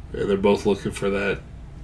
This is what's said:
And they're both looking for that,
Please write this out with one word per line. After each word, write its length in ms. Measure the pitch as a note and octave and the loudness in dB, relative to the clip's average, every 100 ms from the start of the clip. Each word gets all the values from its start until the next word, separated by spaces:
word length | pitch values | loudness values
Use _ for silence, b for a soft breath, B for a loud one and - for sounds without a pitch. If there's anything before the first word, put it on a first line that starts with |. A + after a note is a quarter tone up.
| - | -10
And 160 | - G2+ | -4 0
they're 60 | G2 | 4
both 260 | G2+ G2+ | 4 4
looking 280 | G#2 F#2+ G#2+ | 4 2 0
for 180 | - G2+ | -2 0
that, 300 | G3 G2 - - - - - | 0 0 -2 -6 -14 -14 -14